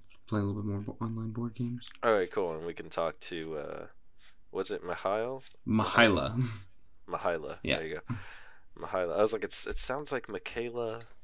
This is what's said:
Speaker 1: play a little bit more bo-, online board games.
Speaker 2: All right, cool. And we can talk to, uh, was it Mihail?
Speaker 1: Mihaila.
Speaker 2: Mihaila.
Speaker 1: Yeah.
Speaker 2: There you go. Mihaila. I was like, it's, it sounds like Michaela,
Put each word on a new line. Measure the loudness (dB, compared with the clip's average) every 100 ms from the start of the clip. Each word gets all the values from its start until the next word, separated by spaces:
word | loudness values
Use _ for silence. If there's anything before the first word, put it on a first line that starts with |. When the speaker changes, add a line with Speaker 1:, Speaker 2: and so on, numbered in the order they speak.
| -6 -16 0
Speaker 1:
play | 2
a |
little | 2 0
bit | 0
more | -2
bo-, | -2 -4
online | -4 -2 -2
board | -2 -4
games. | -2 -2 -2 -8 0
Speaker 2:
All | 6
right, | 6 6
cool. | 2 0
And | 0 -4
we |
can | -6 -4
talk | 0 0 0
to, | -6 -4 -4 -4
uh, | -4 -8 -10 -12 -16 -16 -16 -16 -6
was | -4 -2
it | -2
Mihail? | -2 0 2 2 0 -4 -10 -8 2
Speaker 1:
Mihaila. | 2 6 8 8 8 2 2 0 -2 -10 -14 -14 -14 -6
Speaker 2:
Mihaila. | -2 0 0 -2 -4
Speaker 1:
Yeah. | 0 0
Speaker 2:
There | 0
you | -6 -4
go. | -6 -6 -12 -12 -14 -14 -10
Mihaila. | -2 2 2 6
I |
was | 6
like, | 4
it's, | -2 -2 -2
it | -2
sounds | 0 -2 0
like | -2 -2
Michaela, | -6 -4 -4 -2 -2 -2 -4 -8 -14